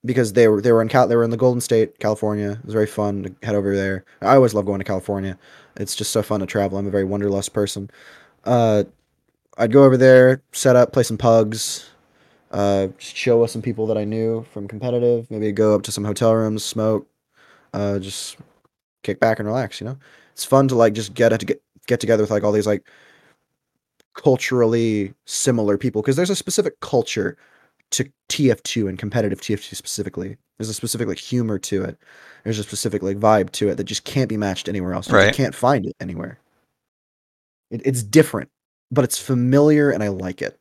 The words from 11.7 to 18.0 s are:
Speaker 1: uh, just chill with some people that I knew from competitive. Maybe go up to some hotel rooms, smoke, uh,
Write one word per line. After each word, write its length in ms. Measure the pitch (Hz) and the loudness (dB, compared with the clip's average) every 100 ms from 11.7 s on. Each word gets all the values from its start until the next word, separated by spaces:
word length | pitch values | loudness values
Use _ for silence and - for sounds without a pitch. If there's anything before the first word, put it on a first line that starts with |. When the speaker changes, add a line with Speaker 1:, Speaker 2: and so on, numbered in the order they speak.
| - - _ _ _ _ _ _ | -10 -14 _ _ _ _ _ _
Speaker 1:
uh, 380 | 101 101 98 95 - | -2 0 0 -2 -6
just 160 | - | -16
chill 240 | - 127 117 | -6 0 2
with 140 | 113 | 2
some 100 | 117 | -2
people 240 | 117 107 110 | -8 -4 -2
that 100 | 107 | -2
I 60 | |
knew 420 | 104 110 113 113 113 | -4 -4 -4 -4 -8
from 140 | 104 101 | -14 -14
competitive. 640 | 107 123 123 120 120 117 | -10 -4 0 0 0 -4
Maybe 220 | 110 107 | -6 -4
go 200 | 104 107 104 | 2 2 2
up 60 | |
to 100 | - | -2
some 100 | 107 | -6
hotel 320 | 104 101 113 | -6 0 2
rooms, 300 | 113 110 107 | 2 0 -4
smoke, 420 | - 110 110 107 - _ _ _ _ _ _ | -6 -4 -2 -2 -6 _ _ _ _ _ _
uh, 280 | 95 101 101 | -6 -4 -4